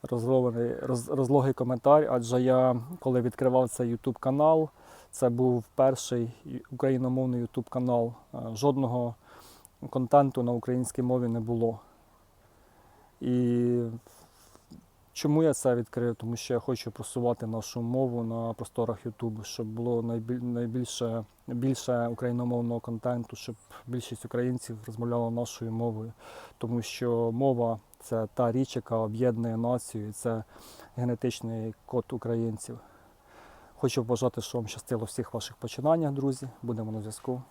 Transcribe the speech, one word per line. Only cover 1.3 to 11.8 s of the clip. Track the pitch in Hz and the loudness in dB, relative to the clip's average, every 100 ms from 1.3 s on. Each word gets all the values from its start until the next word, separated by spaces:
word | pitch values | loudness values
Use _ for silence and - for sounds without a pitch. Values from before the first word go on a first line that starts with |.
| 139 131 | 4 4
коментар, | 127 123 123 139 151 147 | 0 -2 2 8 8 6
адже | 123 117 123 | 0 2 2
я, | 127 127 127 123 123 180 | 6 6 6 4 -2 -4
коли | 131 127 | 0 2
відкривав | 120 - 131 127 123 | 0 2 4 4 2
цей | - 123 117 | 0 -2 0
YouTube | - 120 | -2 -2
канал, | 131 139 151 160 156 - - - - | 0 4 6 6 2 -6 -20 -20 -18
це | - 127 | 0 0
був | 120 127 123 113 | 4 4 2 -2
перший | - 131 131 - 123 117 - | 4 4 4 -2 -2 -2 -6
ю-, | - 127 - | -12 -12 -10
україномовний | 127 135 127 127 127 127 123 | -2 2 2 2 2 0 0
YouTube | 120 - 117 | -2 -4 -4
канал. | 127 123 120 117 120 - | -2 2 2 0 -4 -14
Е, | 127 117 | -10 -8
жодного | 110 143 135 131 123 120 113 - - - - - _ 143 | 0 2 2 0 0 -2 -6 -18 -20 -20 -20 -20 _ -6
контенту | 131 123 143 139 131 | -4 6 6 6 2
на | 120 | 0
українській | 120 120 127 120 - | 0 0 -2 -2 -2
мові | 123 127 120 | 0 2 2
не | 117 | 0
було. | 110 117 113 113 | 0 2 2 0